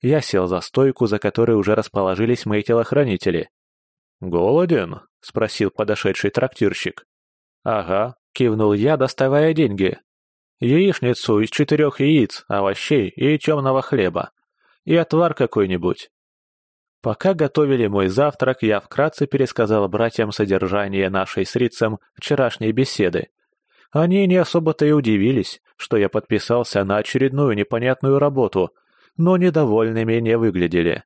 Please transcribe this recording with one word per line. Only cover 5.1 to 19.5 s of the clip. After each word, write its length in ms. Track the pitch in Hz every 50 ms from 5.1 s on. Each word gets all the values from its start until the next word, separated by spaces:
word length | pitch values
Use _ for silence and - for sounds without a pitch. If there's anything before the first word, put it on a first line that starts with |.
| _ _
спросил 500 | _ - - - 110 107 - - 110 98
подошедший 600 | _ - 107 101 104 - - 101 95 - - 101
трактирщик. 760 | - - - - - - 113 101 92 - - 92 - - - _ _ _ _ _ _ _ _ _ _ _ _
«Ага», 540 | - 113 107 92 82 92 98 107 123 123 _ _ _ _
кивнул 400 | - 127 120 110 107 107 107 104
я, 240 | 104 107 139 156
доставая 560 | 143 131 127 - - 131 135 135 147 151 160 160
деньги. 460 | 151 160 120 101 95 95 92 - - _ _ _ _ _ _ _ _ _ _ _ _
«Яичницу 800 | - 120 131 165 190 202 170 - - 123 123 - - - 113 104
из 100 | 110 113
четырех 500 | - - 151 - 151 147 151 143 - -
яиц, 460 | 139 143 156 151 117 95 - - - _
овощей 600 | - 101 98 98 98 - - - 151 139 104 92
и 280 | - - - 139 151 147
темного 440 | - - 156 147 135 135 131 135 131
хлеба. 480 | - - 131 98 90 82 87 - - _ _ _ _ _ _ _ _ _ _ _
И 100 | - 156
отвар 380 | 170 165 - - 160 175 170 147
какой-нибудь». 760 | - 135 117 - 110 101 95 92 87 82 90 - - - - _ _ _ _ _ _ _ _ _ _ _ _ _ _ _ _ _ _ _
Пока 280 | 113 110 - - 185 196
готовили 520 | 160 156 139 - - 151 143 139 123 117
мой 220 | 104 101 101 95 92
завтрак, 540 | 92 113 143 147 139 - - 127 131 - -
я 180 | 110 107 101
вкратце 480 | - - - - 139 156 - - 143 139
пересказал 600 | - 139 135 120